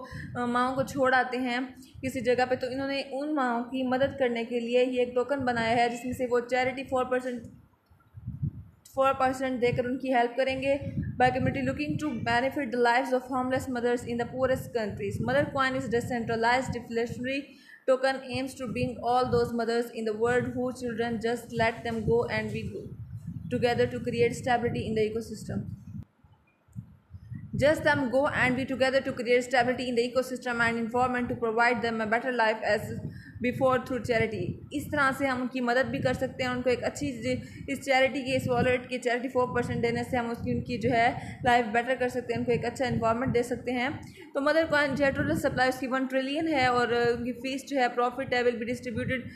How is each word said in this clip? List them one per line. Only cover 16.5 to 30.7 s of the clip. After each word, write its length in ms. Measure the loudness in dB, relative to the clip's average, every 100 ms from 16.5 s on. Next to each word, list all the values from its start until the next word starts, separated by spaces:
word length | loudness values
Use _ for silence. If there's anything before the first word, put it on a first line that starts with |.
| 2 0 -4
deflationary 640 | -4 -4 -4 -4 -4 -4 -6 -14 -20 -6 2
token 320 | 2 2 -2 -4 -6
aims 180 | -6
to 140 | -6 -6
bring 260 | -2 -4 -2 2
all 180 | 2 4
those 180 | 2 2
mothers 380 | 0 0 0 -2
in 120 | -4 -4
the 80 | 0
world 260 | 2 2 0
whose 260 | -2 -4 -4
children 400 | -4 -2 -2 -2 -2
just 320 | -2 -4 0
let 220 | 0 0
them 160 | -4 -2 2
go 140 | 2 2 -2
and 180 | -2 -4
we 80 | -6
go 140 | -8 -10 -12 -12 -12 -10 -10 -4
together 360 | 0 2 2 2
to 120 | 0
create 380 | -2 2 2 2
stability 480 | 0 2 2 -2 -2
in 80 | 0
the 100 | 0
ecosystem। 580 | 0 -6 -8 -6 -6 -6 -10 -12 -14 -14 _ _ _ _ _ _ -16 -16 -20 _ -20 -14 -14 -6 2
Just 260 | 4 4
them 260 | 2 2 2
go 180 | 2 2
and 280 | 2 2 2
be 100 | 0
together 360 | 0 2 2
to 100 | 0
create 320 | -2 2 2
stability 460 | 4 2 2 0 0
in 60 | 0
the 120 | 0
ecosystem 540 | 0 -2 -4 -4 0
and 200 | 2